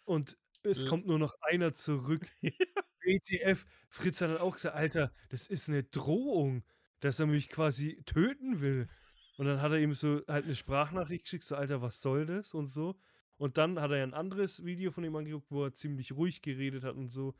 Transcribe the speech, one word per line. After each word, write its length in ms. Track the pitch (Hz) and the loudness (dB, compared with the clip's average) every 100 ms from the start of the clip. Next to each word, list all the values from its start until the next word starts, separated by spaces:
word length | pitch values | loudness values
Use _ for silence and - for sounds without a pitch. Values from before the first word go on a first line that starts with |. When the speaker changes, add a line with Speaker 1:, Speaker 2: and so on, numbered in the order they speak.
Speaker 1:
und 340 | - 165 143 - _ _ | 0 0 0 -8 _ _
es 220 | 208 156 | 0 0
Speaker 2:
L- 0 | |
Speaker 1:
kommt 220 | 135 165 196 | 2 0 2
nur 120 | 156 | 2
noch 160 | 151 - | 2 -2
einer 320 | 151 175 170 | 0 2 2
zurück. 520 | - - 147 127 160 - - | 0 0 0 2 -2 -2 -6
Speaker 2:
<laughs> 440 | 160 - 359 - - _ | -4 0 -2 -2 -6 _
Speaker 1:
W 140 | 180 190 | 2 2
T 200 | - 180 | 2 0
F, 260 | 190 190 - - _ | 2 2 0 -20 _
Fritz 320 | - 180 - | -4 -2 0
hat 100 | 170 | 0
dann 80 | 160 | 2
auch 160 | 180 | 0
gesagt, 200 | 180 170 | -2 -4
„Alter, 380 | 151 156 165 139 - - | 0 0 2 0 -2 -10
das 180 | 127 - | -8 -4
ist 220 | 175 - | -4 0
eine 160 | 143 | 0
Drohung, 800 | 131 151 139 180 269 202 139 127 - _ _ _ | 0 -2 0 2 2 2 2 0 -4 _ _ _
dass 200 | 143 127 | -2 2
er 60 | 156 | 4
mich 220 | 147 139 | 4 2
quasi 540 | - 156 131 151 165 | 0 0 2 -2 -4
töten 560 | 147 - 208 277 262 208 | -2 4 4 2 -2 0
will.“ 280 | 139 135 120 - _ _ _ - | 2 0 -2 -8 _ _ _ -4
Und 100 | 139 | 0
dann 140 | 139 | 2
hat 120 | 147 | 2
er 60 | 156 | 4
ihm 160 | 151 | 2
so 280 | 143 151 147 - | 2 2 2 0
halt 180 | 147 | -2
eine 120 | 151 131 | 0 -4
Sprachnachricht 680 | - 139 147 185 160 170 | 0 0 0 -2 -4 -6
geschickt, 200 | - 175 | -6 -10
so, 120 | - 143 | -6 -4
„Alter, 260 | 139 139 | -2 -2
was 180 | 120 - | -4 -4
soll 260 | 139 135 156 | 0 0 0
das?“ 280 | 185 202 | -4 -6
und 140 | 160 143 | -6 -6
so. 300 | 135 160 190 _ _ _ - | -4 -6 -6 _ _ _ -6
Und 220 | 143 143 | -2 2
dann 200 | 160 180 | 2 2
hat 120 | 147 | 0
er 80 | 143 | 0
ja 40 | |
ein 120 | 131 | 0
anderes 500 | 143 180 190 196 - | -2 -4 -2 -2 -4
Video 260 | 175 175 185 | -8 -4 -4
von 140 | 165 | -4
ihm 100 | 165 | -4
angeguckt, 360 | 156 151 151 - | -4 -6 -8 -6
wo 140 | 143 139 | -2 -2
er 80 | |
ziemlich 380 | 131 151 139 127 | -4 -6 -6 -6
ruhig 280 | 135 170 - | -2 0 -2
geredet 420 | - 131 135 135 | -6 -4 -4 -4
hat 120 | 131 127 | -6 -6
und 140 | 127 | -8
so. 240 | 127 135 131 | -6 -6 -8